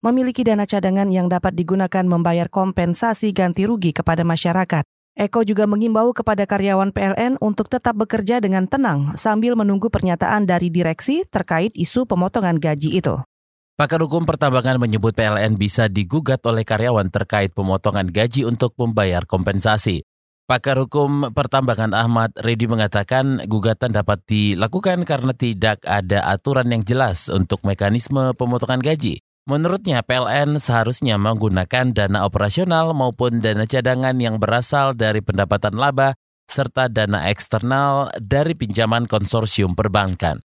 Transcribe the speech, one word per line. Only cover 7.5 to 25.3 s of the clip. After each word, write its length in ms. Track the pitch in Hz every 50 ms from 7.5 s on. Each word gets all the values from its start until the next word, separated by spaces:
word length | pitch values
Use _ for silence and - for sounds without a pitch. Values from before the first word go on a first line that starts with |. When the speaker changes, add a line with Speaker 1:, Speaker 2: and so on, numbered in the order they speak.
| 208 - 214 -
Speaker 1:
tetap 320 | - 247 _ 247 233 208
bekerja 400 | 220 214 - 220 208 190 240 247
dengan 240 | 214 196 190 190 185
tenang 480 | 185 - 269 277 233 160 139 143 147 160
sambil 400 | - - 220 214 214 220 240 240
menunggu 400 | 233 214 202 196 196 190 226 -
pernyataan 560 | 202 - 185 175 170 - - - 208 208 180
dari 240 | 180 175 175 175 160
direksi 560 | 180 175 165 160 - - - 269 330 381 -
terkait 480 | - 196 175 - 208 160 170 220 -
isu 320 | - 180 - - 247 254 233
pemotongan 480 | 202 175 180 190 - 233 202 180 170
gaji 400 | 160 143 165 151 143 147 156 -
itu. 240 | 185 170 143 92 131 131 _ _ _ _ _ _ _ _ _ _
Speaker 2:
Pakar 240 | - 147 143 165 160
hukum 240 | 165 147 139 170 165
pertambangan 560 | 147 160 - 151 143 127 127 117 127 131 127
menyebut 320 | 120 117 107 110 98 113 107
P 80 | -
L 160 | 113 107 104
N 240 | 104 104 107 110 98
bisa 240 | 101 101 - - 117
digugat 560 | 107 95 101 101 87 - 156 151 135 131 131 _ 117
oleh 160 | 117 110 113
karyawan 480 | - 113 107 113 123 123 107 98 92 -
terkait 400 | 101 95 - - 104 101 95 -
pemotongan 560 | - 98 95 95 95 - 107 98 101 95 90
gaji 400 | 85 101 110 120 117 135 135 113
untuk 240 | 120 113 - 120 _ -
membayar 480 | 123 117 110 110 101 95 90 87 87 -
kompensasi. 720 | - 104 92 98 98 98 92 113 107 107 - 113 92 78 - _ _ _ _ _ _ _ _
Pakar 320 | _ 127 123 - 139 135
hukum 580 | 127 135 120 - 147 147 139 143 143 143 123 110
pertambangan 640 | - 143 117 - 135 131 123 117 101 110 110 98
Ahmad 400 | 104 117 117 117 113 113 113 -
Reddy 320 | - - 113 120 110 117
mengatakan 800 | 113 117 113 107 101 - 104 101 - 127 131 135 139 135 120 -
gugatan 480 | 101 107 107 95 113 110 - - 123 107
dapat 320 | 104 101 - 104 98 _
dilakukan 800 | _ 110 107 104 104 98 87 101 113 - 190 196 190 180 180 175
karena 260 | - 151 135 120 131